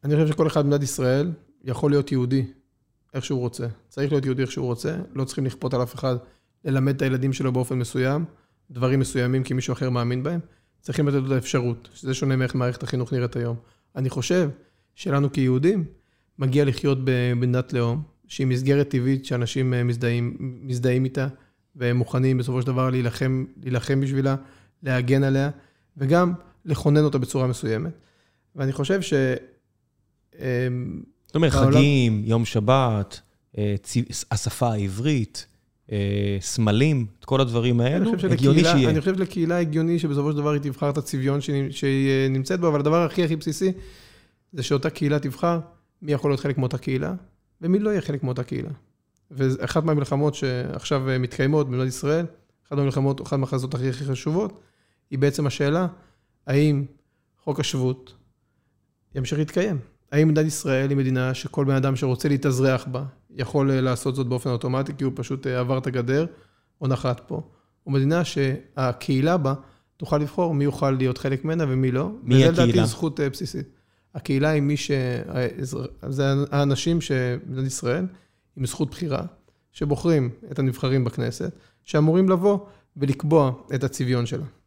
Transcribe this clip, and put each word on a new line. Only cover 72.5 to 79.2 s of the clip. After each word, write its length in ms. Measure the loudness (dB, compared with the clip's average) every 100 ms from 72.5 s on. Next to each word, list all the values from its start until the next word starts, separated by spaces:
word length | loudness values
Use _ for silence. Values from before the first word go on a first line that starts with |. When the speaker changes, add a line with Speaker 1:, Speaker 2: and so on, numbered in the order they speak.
| 6
Speaker 2:
הקהילה? 240 | 4 4 2
Speaker 1:
זכות, 340 | 0 -4 -2
אה, 100 | -4
בסיסית. 400 | -4 -8 -8 -12 _ _ _ _ -14
הקהילה 340 | -2 0 2
היא 120 | 2
מי 160 | 0 -2
ש-, 140 | -2 -2 -2 -4 -6
האזר-, 840 | -4 -4 -4 -8 -8 -10 -10 -8
זה 240 | -2 2 2 0
האנשים 500 | 0 2 0 0 0
ש-, 100 | 0 -2 -2 -4 -6
במדינת 200 | -6 -6
ישראל, 380 | -4 -2 -2 -4 -8 _ _ _ -6
עם 80 | -6
זכות 240 | -4 -6
בחירה, 300 | -4 -6 -4